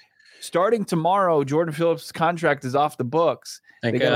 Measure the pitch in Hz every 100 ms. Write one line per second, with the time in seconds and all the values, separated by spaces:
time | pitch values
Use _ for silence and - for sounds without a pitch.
0 | _ _ _ - - 170 202 233 196 165
1 | 165 196 185 156 135 151 170 147 165 160
2 | - - 165 170 160 139 131 139 151 -
3 | 127 156 165 117 - - _ _ 120 123
4 | 127